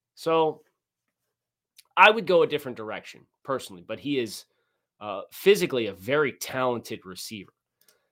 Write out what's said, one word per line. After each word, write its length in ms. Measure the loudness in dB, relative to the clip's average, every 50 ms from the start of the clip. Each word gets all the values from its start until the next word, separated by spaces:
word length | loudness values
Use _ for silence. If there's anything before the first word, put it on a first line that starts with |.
| _ _ _
So 480 | -6 -2 0 2 2 2 0 -2 -6 _ _ _ _ _ _ _ _ _ _ _ _ _ _ _ _ _ _ _ _ _ _ _ _ -16 _ 6
I 140 | 8 8 8
would 160 | 8 6 2
go 160 | 4 4 4 4
a 40 |
different 300 | 4 0 -4 -6 -8 -10
direction 480 | -10 -10 -10 -10 -10 -12 -14 -20 -20 -20 _ _ _ -8
personally, 400 | -8 -6 -6 -8 -10 -18 -16 -12
but 140 | -12 -12 -8
he 200 | -6 -4 -2 -2
is, 260 | -2 -4 -6 -14 -18 _ _ _ _ _ _ _ _ _ _ -14
uh, 220 | -12 -10 -10 -10 -10 -14
physically 560 | -10 0 4 4 4 4 2 -2 -2 -4 -4
a 60 | -4 -8
very 380 | -8 -4 -2 0 0 0 0 -4
talented 720 | -8 -10 -8 -4 -2 -2 -2 -2 -4 -6 -10 -14 -14 -14
receiver. 480 | -16 -16 -14 -14 -12 -12 -14 -14 -16 _ _ _ _ _ _ _ _ _ _ _ _